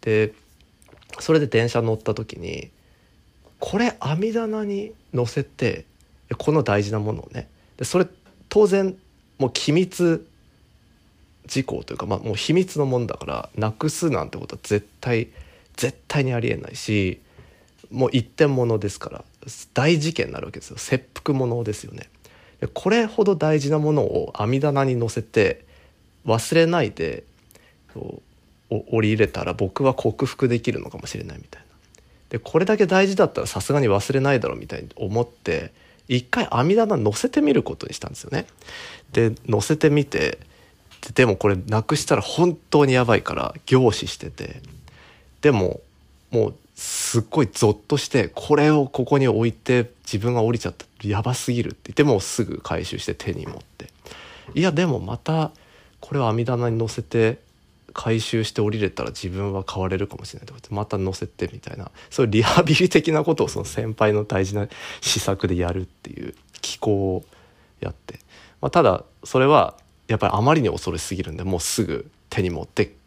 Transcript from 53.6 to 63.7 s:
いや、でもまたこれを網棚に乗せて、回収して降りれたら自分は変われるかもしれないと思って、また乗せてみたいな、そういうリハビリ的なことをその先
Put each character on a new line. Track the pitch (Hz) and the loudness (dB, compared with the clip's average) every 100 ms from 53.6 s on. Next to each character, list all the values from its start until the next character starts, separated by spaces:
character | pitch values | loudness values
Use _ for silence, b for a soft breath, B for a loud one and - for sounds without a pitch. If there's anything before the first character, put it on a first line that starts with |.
| - _ - _ B B B B B | -18 _ -20 _ B B B B B
い | 139 | 0
や、 | 185 | 0
で | 156 180 | 2 0
も | 123 | 0
ま | 92 117 | -4 -8
た | - 160 151 - b b b b | -2 0 -2 -6 b b b b
こ | - | -6
れ | 139 | -2
を | 120 | 0
網 | 110 117 | 0 0
棚 | 120 120 | 0 0
に | 113 | -2
乗 | 113 | -2
せ | - | -6
て、 | 113 117 110 117 _ _ _ _ - | -4 2 2 0 _ _ _ _ -16
回 | - - 113 | -8 -2 -2
収 | 110 117 | 0 -2
し | 107 | -2
て | - | -2
降 | 107 | -2
り | 107 | 0
れ | 98 | -2
た | - | -2
ら | 60 | -8
自 | - 95 | -6 -8
分 | 92 101 | -6 -4
は | 98 95 | -4 -6
変 | - | -4
わ | 92 | -2
れ | 92 | -2
る | 101 | -4
か | 85 | -8
も | |
し | 104 | -16
れ | - | -16
な | |
い | - | -18
と | |
思 | 131 | -20
っ | |
て、 | - | -8
ま | 101 107 | -6 -4
た | 101 | -2
乗 | 95 | -4
せ | 92 - | -4 -10
て | _ - | _ -8
み | - | -8
た | - | -14
い | - | -14
な、 | - B B | -14 B B
そ | - | 0
う | 120 | 2
い | |
う | |
リ | 110 | 4
ハ | 113 - | 4 4
ビ | 165 | 6
リ | 147 180 | 4 6
的 | 165 151 | 4 4
な | - | 0
こ | - | 2
と | 156 | 2
を | 101 | 0
そ | 101 | -2
の | |
先 | 98 | -6